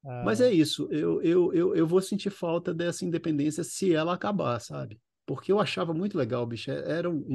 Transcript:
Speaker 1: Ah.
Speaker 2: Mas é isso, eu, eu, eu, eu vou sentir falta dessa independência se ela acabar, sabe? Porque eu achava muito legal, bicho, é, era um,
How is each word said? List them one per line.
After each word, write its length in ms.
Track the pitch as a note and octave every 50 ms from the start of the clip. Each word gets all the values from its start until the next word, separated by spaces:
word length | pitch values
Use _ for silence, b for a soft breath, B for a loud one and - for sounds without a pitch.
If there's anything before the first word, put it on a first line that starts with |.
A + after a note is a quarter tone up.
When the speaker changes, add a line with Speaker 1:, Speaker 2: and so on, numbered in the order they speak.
| -
Speaker 1:
Ah. 180 | C3+ B2+ B2 -
Speaker 2:
Mas 160 | G3 A3 G#3+
é 120 | B3 B3+
isso, 360 | G#3 E3 D3+ C#3 - - D3 -
eu, 280 | C#3+ D3+ E3 E3+ E3 -
eu, 300 | - D#3+ E3+ F3+ F3 -
eu, 220 | - D#3+ E3+ F#3+ G#3
eu 120 | E3 E3 D#3+
vou 120 | F3 F#3+
sentir 300 | F#3 - G#3+ G3 - G3+
falta 420 | G3 - - E3+ E3 E3+ E3+ F#3
dessa 320 | E3+ D#3+ E3+ F3 E3 - F3+
independência 600 | F3 E3 E3 - E3 D#3 C#3+ C#3+ D3+ D3 - E3
se 280 | - - - G3 F#3+
ela 220 | E3 D#3 D#3+ E3+ F3+
acabar, 460 | F3+ - G#3 G#3 F3+ D#3 B2 A#2+ A2+
sabe? 400 | - - D3+ C#3+ C3+ A2+ - _ _ _ _ _ _
Porque 240 | - C#3+ C3+ - -
eu 80 | F#3+ G#3
achava 340 | G3 - - F#3+ F#3 E3
muito 240 | E3 D#3+ F#3+ G#3 G3+
legal, 300 | E3+ C3 A2+ B2 B2 A#2+
bicho, 240 | A#2 A#2+ A2 - -
é, 280 | C3 C#3+ - - D3 E3+
era 120 | F3 F3
um, 140 | E3+ C#3+ - -